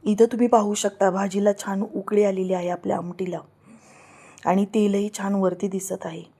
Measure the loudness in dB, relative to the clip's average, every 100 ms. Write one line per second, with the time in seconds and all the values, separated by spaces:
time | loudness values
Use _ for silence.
0 | 0 4 4 4 4 4 2 -2 -4 2
1 | 2 2 -2 2 2 0 -2 -4 -4 -6
2 | -2 2 2 2 -2 -2 -2 -4 -2 -4
3 | -4 -8 -6 -8 -12 _ _ -20 -20 -20
4 | -20 -20 -20 -8 0 0 2 2 2 2
5 | -2 -4 -4 0 0 0 -4 -6 -6 -8
6 | -8 -12 -16 _